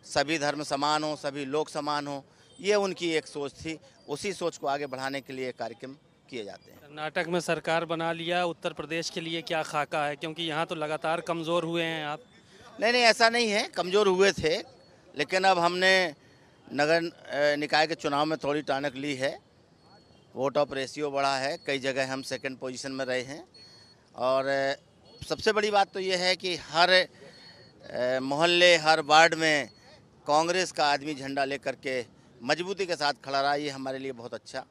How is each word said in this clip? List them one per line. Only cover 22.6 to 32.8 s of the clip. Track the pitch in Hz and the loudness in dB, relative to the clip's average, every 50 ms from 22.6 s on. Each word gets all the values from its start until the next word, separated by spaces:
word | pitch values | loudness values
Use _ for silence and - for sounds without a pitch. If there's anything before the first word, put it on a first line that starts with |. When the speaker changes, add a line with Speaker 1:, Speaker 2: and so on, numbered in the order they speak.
| - 131 127 117 - 139 | -10 -10 -10 -8 -8 -8
Speaker 1:
में | 135 131 135 | -6 -6 -4
रहे | 123 127 127 | -2 -2 -4
हैं। | 123 117 139 165 359 _ _ - - - - - - _ _ _ _ _ _ | -4 -6 -12 -14 -16 _ _ -20 -20 -20 -20 -20 -20 _ _ _ _ _ _
और, | - 120 127 131 135 135 | -4 0 0 2 2 0
अ, | 139 139 135 135 135 139 - _ _ _ _ _ - - - - | 0 0 0 0 -2 -2 -4 _ _ _ _ _ -20 -20 -18 -6
सबसे | - 160 - - 220 | -6 -6 -2 0 0
बड़ी | 208 214 208 214 | 2 2 0 2
बात | 202 202 196 185 | 4 4 2 2
तो | - 196 | 0 -6
ये | 190 190 185 | -2 -2 -2
है | 180 180 185 185 | 0 2 0 0
कि | 180 185 185 175 | 0 -2 -6 -6
हर, | 147 117 - 147 160 175 180 | -6 -8 -4 4 4 6 8
अ, | 185 185 175 - - - - - - - - - - - - - _ - - - - - 123 123 131 131 | 8 6 6 4 -4 -20 -20 -20 -20 -20 -20 -20 -20 -20 -20 -20 _ -20 -18 -8 -4 -2 0 0 0 0
मोहल्ले, | 131 135 143 147 165 175 175 175 175 180 175 | -2 -2 0 2 2 4 6 8 8 8 8
हर | 160 151 156 160 160 | 6 6 4 2 2
वार्ड | 156 139 151 156 165 170 165 | 4 6 8 8 8 8 6
में | 160 160 160 151 147 127 107 - - - - - - - _ _ - - | 2 2 2 2 2 0 -4 -12 -20 -20 -20 -20 -20 -20 _ _ -14 -2
कांग्रेस | - 147 151 160 170 175 185 180 - | 2 2 2 4 2 0 0 0 -2
का | - - 151 | -2 0 2
आदमी | 147 143 143 139 156 151 | 2 2 0 -2 -6 -8
झंडा | 131 135 135 139 143 139 | -8 -8 -6 -4 -2 -2
लेकर | 135 139 135 - 143 127 | -2 -4 -6 -6 -8 -8
के | 120 - 139 131 127 113 104 - _ _ - _ - | -6 -6 -6 -6 -6 -6 -8 -14 _ _ -20 _ -12
मजबूती | 117 123 151 156 175 185 202 175 | -2 -2 -2 -2 -2 -6 -4 -6